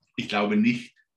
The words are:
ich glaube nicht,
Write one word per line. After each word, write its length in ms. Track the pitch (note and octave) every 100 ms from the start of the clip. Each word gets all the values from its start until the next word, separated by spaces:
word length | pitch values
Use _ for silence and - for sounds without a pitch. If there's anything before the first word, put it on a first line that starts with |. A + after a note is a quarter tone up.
| _ -
ich 140 | -
glaube 260 | G#2 G#2 G#2
nicht, 400 | A#2 A#2+ - _ _